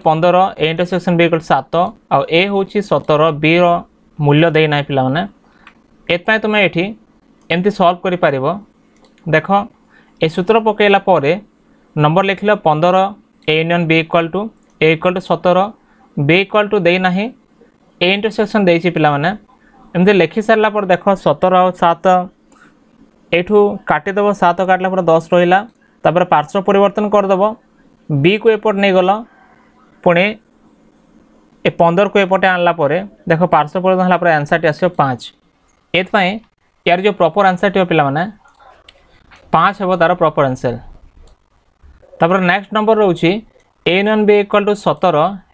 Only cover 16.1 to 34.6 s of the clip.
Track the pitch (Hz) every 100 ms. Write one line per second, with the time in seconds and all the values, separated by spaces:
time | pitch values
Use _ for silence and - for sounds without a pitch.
16.1 | - 143 175 196 214 208 208 170 180 185
17.1 | 180 226 - _ _ _ _ _ _ 175
18.1 | 202 214 208 208 220 185 170 175 165 151
19.1 | 143 160 214 - _ _ _ - 175 185
20.1 | 196 165 - 208 220 214 208 190 175 -
21.1 | 190 170 143 185 185 185 180 175 170 185
22.1 | 180 180 - _ _ _ _ _ _ _
23.1 | _ _ 170 180 208 208 208 - 156 196
24.1 | 196 208 202 175 175 185 185 185 185 170
25.1 | 160 160 180 175 185 226 _ _ _ 160
26.1 | 160 180 156 147 202 190 196 202 202 214
27.1 | 208 196 190 208 - _ _ _ _ -
28.1 | 147 151 208 220 214 214 196 202 185 185
29.1 | 208 233 _ _ _ _ _ _ _ 180
30.1 | 170 202 220 _ _ _ _ _ _ _
31.1 | _ _ _ _ _ 175 - 170 170 202
32.1 | 202 190 190 190 185 175 165 143 160 202
33.1 | - - 160 180 156 147 190 185 185 180
34.1 | 175 175 156 147 170